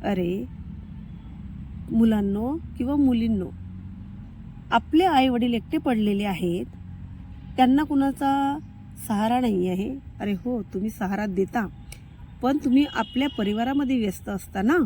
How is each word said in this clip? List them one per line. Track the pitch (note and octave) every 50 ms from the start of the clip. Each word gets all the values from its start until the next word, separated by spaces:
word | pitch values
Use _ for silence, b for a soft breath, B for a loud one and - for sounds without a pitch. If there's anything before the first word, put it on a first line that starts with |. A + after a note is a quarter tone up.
| -
अरे | - D4+ C#4+ F3+ F3 F#3 G3+ B3 B3+ - - - - - - - - - - - - - - - - - - - - - - - - - - - -
मुलांनो | - A3+ A3+ A3+ A3 G#3 G3+ G3 G3 G#3 A3 B3+ D4 E4 - - - -
किंवा | B3 B3 C#4+
मुलींनो, | D4 C#4+ C4 B3 A3+ A3+ A3+ A3 G3 F3+ - - - - - - - - - - - - - - - - - - - - - - - - -
आपले | - A#3 - - - D#4 F#4
आईवडील | F#4 D#4 C4 C4 C4 B3 A#3+ A#3 B3 A#3+
एकटे | A3+ F#3 - - D#4
पडलेले | - F3+ A3 A3 G#3+ G#3 G3+ G3+ G#3
आहेत, | G3+ F#3+ D#3 F3 F3 E3+ F3+ - - - - - - - - - - - - - - - - - - -
त्यांना | - C4 B3 C4 C#4+
कुणाचा | D#4 D4 D4+ C#4 C4+ C#4 C4+ - C#4+ C#4 C#4 C#4 C#4 C#4 C#4+ D#4 D#4 - - - - - - - - -
सहारा | A3 G3+ G#3+ A3+ A#3+ B3+
नाही | B3+ A#3 G#3 F#3 F3+ F#3
आहे. | F3+ F#3 G3+ A3+ C4+ C#4 - - - -
अरे | - G#3
हो, | G3+ F3 - B3 B3 A#3
तुम्ही | F#3+ - - F#3+ G3 A3
सहारा | G#3+ - G#3+ F#3 G3+ F#3 -
देता, | G3+ F#3 F#3 G3 F3+ - A#3 G#3 - - - - B B B B B B B - - - -
पण | - B3+ C#4 D4 -
तुम्ही | C4+ A#3+ C#4 D4 C#4 -
आपल्या | A3 A3 - - B3 C4+ D4 - -
परिवारामध्ये | G#3 G3 G#3 G#3+ A#3 B3+ C#4 C#4+ C#4+ B3 C4+ B3
व्यस्त | A3 G3+ F3+ - - -
असता | G3+ F3+ - - - G3
ना | G3 A3+ D#4+ F4 C#4